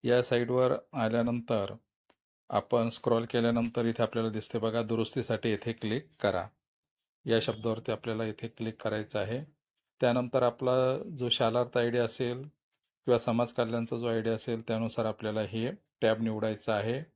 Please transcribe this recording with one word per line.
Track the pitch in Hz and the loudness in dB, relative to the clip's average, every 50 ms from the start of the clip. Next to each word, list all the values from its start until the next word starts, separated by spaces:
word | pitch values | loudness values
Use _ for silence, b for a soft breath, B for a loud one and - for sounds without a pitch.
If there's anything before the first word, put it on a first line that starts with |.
| - 120 | 2 4
या | 120 123 | 4 4
साईटवर | 123 - 127 120 120 117 123 127 127 123 - - - _ | 4 2 0 0 0 2 2 2 4 2 2 0 -4 _
आल्यानंतर | - 139 113 113 113 117 117 120 120 120 117 - 117 107 98 - 101 113 _ _ _ _ _ _ _ _ _ _ _ _ _ _ | -4 -2 0 2 2 2 0 0 -2 -4 -2 -2 -2 -2 0 -4 -6 -12 _ _ _ _ _ _ _ _ _ _ _ _ _ _
आपण | - 104 - - - 120 113 117 | -2 -2 0 2 2 2 2 0
स्क्रॉल | 113 - - 120 117 113 117 | -2 -2 2 2 2 2 2
केल्यानंतर | 117 - 120 117 117 117 120 117 117 117 123 117 | 0 0 2 2 4 2 2 0 0 0 0 0
इथे | 117 113 - | 0 2 2
आपल्याला | 117 107 - 117 113 113 | 0 0 0 -2 -2 -2
दिसते | 107 110 - - - 113 | -2 -4 -8 -4 -4 -2
बघा, | 107 113 110 117 | -2 0 0 0
दुरुस्तीसाठी | 113 107 113 113 110 - - 143 117 - 117 107 - 117 | 0 0 0 0 0 -2 -2 -4 -2 -2 -2 0 0 0
येथे | 107 101 - 117 | 0 0 -2 -6
क्लिक | 113 - - 107 110 139 - - _ _ | -6 -4 -4 -4 -4 -4 -4 -8 _ _
करा. | - 104 92 90 95 104 _ _ _ _ _ _ _ _ _ _ _ _ _ _ _ | 0 0 0 0 -4 -6 _ _ _ _ _ _ _ _ _ _ _ _ _ _ _
या | 127 113 113 | 0 2 2
शब्दावरती | 110 - 110 110 110 117 110 113 113 - | 2 0 -4 -2 -2 -4 -4 -2 -4 -6
आपल्याला | 113 107 - 117 110 110 113 | -6 -4 -4 -6 -4 -2 -4
इथे | 110 104 - - 110 | -4 -6 -8 -10 -12
क्लिक | _ - 113 113 110 - | _ -6 -6 -6 -6 -4
करायचं | - 113 104 110 107 - - 104 | -4 -4 -2 -2 -6 -4 -4 -4
आहे. | 98 104 117 131 156 - _ _ _ _ _ _ _ _ _ _ | -2 -2 -4 -6 -8 -10 _ _ _ _ _ _ _ _ _ _
त्यानंतर | - 123 120 127 123 120 - 131 | 2 2 4 2 0 0 0 2
आपला | 123 120 117 - 131 127 127 131 127 127 131 - | 2 2 0 0 0 2 4 4 4 2 0 -2
जो | - - 165 131 123 120 | -6 -10 -6 -4 -2 -2
शालार्थ | - - 127 113 113 120 123 120 - 123 | 0 2 2 2 2 2 0 2 0 0
आयडी | 117 120 117 123 | 2 2 2 2
असेल | 117 113 - - 131 120 120 127 139 151 _ _ _ _ _ _ _ - _ _ _ | 0 0 -2 -4 -4 -4 -4 -6 -10 -14 _ _ _ _ _ _ _ -20 _ _ _
किंवा | - 123 117 | 4 4 4
समाज | - - 113 117 120 117 | 4 2 2 2 0 0
कल्याणचा | - - 120 113 117 117 117 113 123 117 | 0 0 0 0 0 -2 -2 -2 -4 -2
जो | 120 | 0
आयडी | 120 113 113 110 113 | 0 0 0 2 0
असेल, | 113 107 - - 117 113 | 0 0 -2 -4 -4 -4
त्यानुसार | 113 - 113 110 113 110 - - 113 | -2 -2 -2 0 0 -2 -2 -2 -2
आपल्याला | 110 104 - 110 107 104 110 | -2 -2 -2 -4 -2 -2 -2
हे | 107 95 98 110 113 131 190 - _ _ _ _ | -2 -2 -2 -2 -2 -2 -4 -6 _ _ _ _
टॅब | - 110 113 110 | 2 2 4 4
निवडायचं | 113 113 110 107 110 110 110 110 - - | 0 -2 0 0 -2 -2 -2 -4 -2 -2
आहे. | 110 104 101 113 120 135 160 _ _ | 0 0 0 -2 -2 -4 -6 _ _